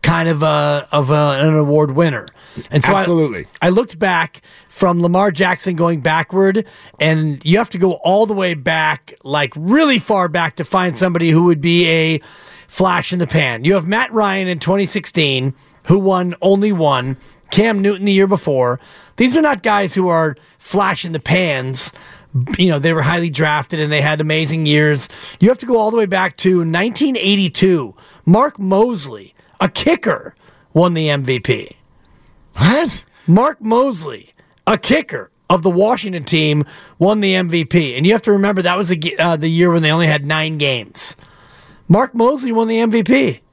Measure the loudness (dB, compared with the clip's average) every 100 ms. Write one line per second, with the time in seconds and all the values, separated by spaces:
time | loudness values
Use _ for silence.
0 | 0 0 0 0 0 0 0 -2 -2 -2
1 | 0 2 2 2 2 2 2 2 2 0
2 | 0 -2 -10 _ -20 -20 -2 0 2 2
3 | 2 0 0 -4 -12 -4 0 0 -2 -4
4 | -2 -2 -4 -10 _ -20 _ -2 0 2
5 | 2 2 0 0 -2 -2 -4 -2 -2 0
6 | -2 -2 -2 0 2 0 -6 -16 -20 _
7 | 0 2 -2 -4 0 0 0 -2 -2 0
8 | 0 2 0 0 -4 -2 -2 0 0 -2
9 | -10 -20 -6 -2 -2 -4 0 2 4 0
10 | 0 -2 0 -2 -4 -4 -4 -2 -2 -2
11 | -2 0 2 4 4 2 2 2 2 2
12 | 0 -2 -6 -20 -20 -20 -18 -2 0 0
13 | -2 -4 -2 0 -2 -2 0 0 0 -2
14 | -2 -2 -2 -2 -4 -4 -2 0 0 -4
15 | -4 -2 0 0 -4 -8 _ _ 0 2
16 | 2 0 -2 0 2 2 2 2 2 0
17 | -2 -8 -14 _ _ 0 2 2 0 0
18 | 0 2 2 0 0 0 0 -2 -10 -20
19 | -20 0 2 2 0 0 0 0 0 -2
20 | 0 2 0 -4 _ _ -4 -2 -2 -4
21 | -6 -8 -2 0 0 -2 -4 -6 -6 -10
22 | -20 -20 -8 -6 -4 0 2 2 0 0
23 | 0 -2 -4 -2 0 -2 -4 -4 -2 0
24 | 0 -2 -2 -2 -2 -2 2 2 2 0
25 | -4 -14 -20 2 2 2 0 0 0 0
26 | 0 0 -2 -2 0 2 0 0 -2 0
27 | -2 0 0 0 0 2 2 2 -2 -14
28 | -20 -6 2 4 2 -2 -2 2 2 -2
29 | -10 -16 -18 _ _ _ -4 0 0 0
30 | -2 -4 -8 _ _ _ _ 0 2 0
31 | -2 -2 -2 -4 -2 -4 -6 -20 _ _
32 | _ _ _ _ _ 0 2 2 -2 -6
33 | _ _ 2 4 4 -2 -2 0 0 -4
34 | -10 -14 -20 _ _ _ -2 -2 0 -2
35 | 0 -12 -14 _ _ 0 2 2 0 0
36 | -4 -8 -2 0 2 0 -2 -8 -20 _
37 | 0 2 0 0 0 -2 0 0 0 0
38 | 2 2 2 2 2 0 -2 -2 -2 -2
39 | -4 -2 0 0 0 2 2 4 2 2
40 | 2 0 -2 -2 -2 -2 -2 -2 -6 -8
41 | -8 -10 -18 -20 -20 -20 -20 -20 0 2
42 | 2 0 0 0 -2 -2 0 0 0 0
43 | 2 2 0 -4 _